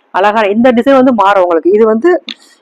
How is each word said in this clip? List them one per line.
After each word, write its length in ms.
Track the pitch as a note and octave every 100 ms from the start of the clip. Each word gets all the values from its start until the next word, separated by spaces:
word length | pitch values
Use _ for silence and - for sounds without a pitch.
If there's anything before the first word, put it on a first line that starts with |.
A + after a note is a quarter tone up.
| _ -
அழகான 260 | G3+ G#3+ G3+ G#3+
இந்த 140 | B3+ A#3+
டிசைன் 220 | C#4 C4+
வந்து 140 | C4 A3+
மாறும் 220 | G3 G3+ F3+
உங்களுக்கு. 260 | E3 E3 G#3
இது 80 | A3+
வந்து, 180 | A3+ E4+ E4+ - - _ _